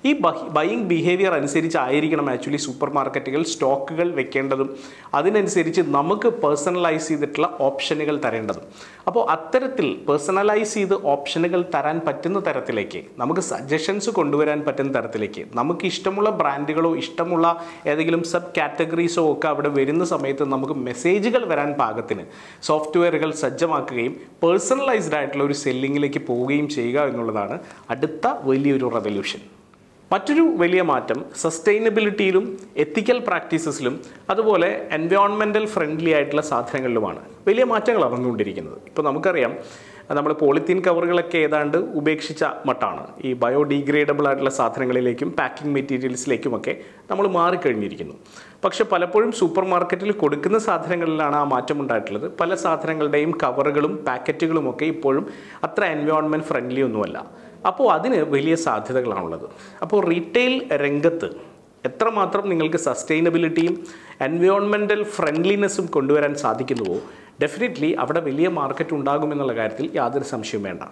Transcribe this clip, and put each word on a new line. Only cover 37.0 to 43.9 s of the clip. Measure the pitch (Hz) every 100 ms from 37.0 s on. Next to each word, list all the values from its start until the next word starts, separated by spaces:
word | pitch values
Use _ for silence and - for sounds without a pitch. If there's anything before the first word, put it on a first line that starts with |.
| 101 78 - - -
വലിയ | 220
മാറ്റങ്ങളാണ് | 254 220 - 220 131
വന്നുകൊണ്ടിരിക്കുന്നത്. | 123 127 110 101 95 78 - -
ഇപ്പോൾ | -
നമുക്കറിയാം, | 147 135 185 175 120 - - - - - -
നമ്മൾ | 147 151
polythene | 151 147 147 156 185 180
കവറുകളൊക്കെ | 170 170 175 170 170
ഏതാണ്ട് | 151 151 147 165
ഉപേക്ഷിച്ച | - 156 147 151 - 151 151 -
മട്ടാണ്. | 135 123 104 78 - -
ഈ | 131
biodegradable | 123 123 139 147 143 139